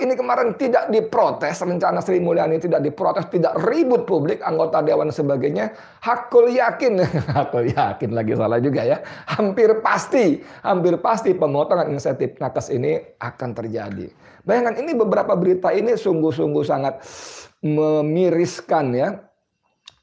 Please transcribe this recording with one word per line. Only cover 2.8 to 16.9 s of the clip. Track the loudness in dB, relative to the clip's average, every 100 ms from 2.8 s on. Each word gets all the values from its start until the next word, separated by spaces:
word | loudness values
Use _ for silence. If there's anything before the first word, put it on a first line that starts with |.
diprotes, | 0 -2 -2 -2 -2
tidak | 0 0 0
ribut | 0 2 2 2
publik, | 2 0 0 -2
anggota | -2 0 0 0
dewan | 2 2 0
dan | -2
sebagainya, | 0 0 0 -2 -4 -8 -20 -10
hakul | -2 -2 2 4 6
yakin, | 4 0 2 0 2 2 0
<laughs> | 0 0
hakul | 0 0
yakin | 0 0 0 -2 -4
lagi | -2 -2 0
salah | 0 2
juga | 0 0
ya, | 0 -2 -4 -16 -10
hampir | -2 -2 2 2 2
pasti, | 0 -2 0 2 2 2 -4 -10 -2
hampir | 0 2 0
pasti | 0 0 0
pemotongan | 0 0 0 0 0 0 -2
insentif | -4 -2 -4 -4
nakes | -6 -6 -4 -2
ini | -2 -2 -6 _
akan | -12 -8 -10 -8
terjadi. | -8 -8 -8 -10 -12 -16 -20 -14
Bayangkan, | -2 0 0 -2
ini | -4 0
beberapa | 2 2 2
berita | 2 2 2 2
ini | 0 0 0
sungguh-sungguh | 0 0 0 0 0 0 0
sangat | 0 -2